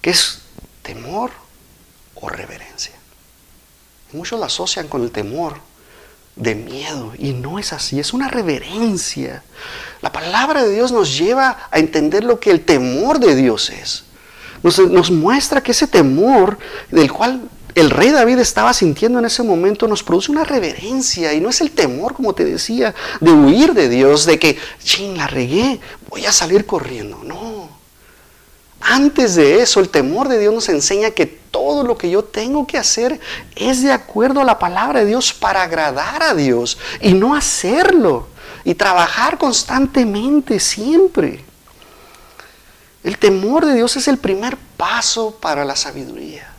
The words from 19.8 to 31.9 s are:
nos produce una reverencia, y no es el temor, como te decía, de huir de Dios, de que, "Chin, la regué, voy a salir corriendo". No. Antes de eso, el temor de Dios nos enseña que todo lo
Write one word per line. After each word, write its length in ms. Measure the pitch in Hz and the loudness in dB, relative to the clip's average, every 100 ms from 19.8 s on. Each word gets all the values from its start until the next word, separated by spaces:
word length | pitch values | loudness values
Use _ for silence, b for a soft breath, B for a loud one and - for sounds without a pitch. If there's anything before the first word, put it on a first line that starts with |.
| 226 | -2
nos 160 | 208 | -2
produce 280 | - 170 196 | 0 -2 0
una 140 | 294 | -2
reverencia, 880 | 302 269 170 - 208 262 254 180 165 | 0 -2 -2 -6 -6 -4 -4 -2 -2
y 80 | 151 | 0
no 80 | 202 | 0
es 120 | - | -2
el 120 | 302 | -2
temor, 420 | - 151 127 214 | 0 -2 -2 -8
como 200 | - 226 | -4 -4
te 100 | 190 | 0
decía, 500 | 147 - - 233 226 B B B | -2 -2 -4 -2 -2 B B B
de 120 | 160 | 6
huir 420 | 156 139 196 320 | 8 8 6 4
de 140 | 240 135 | 4 2
Dios, 360 | 123 135 151 | 4 4 4
de 140 | 160 160 | 4 2
que, 200 | 156 135 B B | 2 0 B B
"Chin, 340 | - - 196 180 | -4 -4 -4 -6
la 100 | 139 | -6
regué, 540 | 135 123 156 262 240 B B - | -4 -2 0 0 -2 B B -16
voy 160 | - | -8
a 80 | 196 | -2
salir 340 | - 165 196 202 | -2 2 0 2
corriendo". 540 | 175 - 123 104 107 | -4 -4 -10 -12 -14
No. 440 | - 170 226 214 160 - _ b b b b b b b _ - | -14 -12 -12 -12 -16 -20 _ b b b b b b b _ -6
Antes 540 | - 254 285 285 240 | 0 2 2 2 2
de 260 | 175 143 185 | 4 6 6
eso, 200 | 240 208 | 4 2
el 100 | 185 | 2
temor 380 | 156 131 185 277 | 2 0 0 0
de 100 | 240 | 2
Dios 160 | 208 | 2
nos 140 | 226 220 | 0 0
enseña 420 | 151 - 202 220 | -2 0 0 0
que 160 | 214 156 | 0 -4
todo 560 | - _ 254 269 294 | -4 _ -4 -2 0
lo 160 | 247 | -2